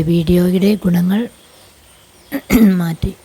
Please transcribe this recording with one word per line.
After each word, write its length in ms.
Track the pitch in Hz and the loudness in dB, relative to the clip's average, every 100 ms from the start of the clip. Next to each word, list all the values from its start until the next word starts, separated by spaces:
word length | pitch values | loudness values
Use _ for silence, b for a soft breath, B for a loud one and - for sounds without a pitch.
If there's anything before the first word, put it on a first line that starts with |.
| 160 | 0
വീഡിയോയുടെ 640 | 170 160 175 180 185 196 214 185 | 0 0 0 2 0 0 0 0
ഗുണങ്ങൾ 360 | 175 180 202 240 - _ - - _ - _ _ _ - | 0 0 -2 -4 -12 _ -20 -20 _ -20 _ _ _ -14
<clears throat> 500 | 277 - 240 214 185 | -12 -2 2 4 2
മാറ്റി 320 | 170 160 185 - | -2 -4 -8 -10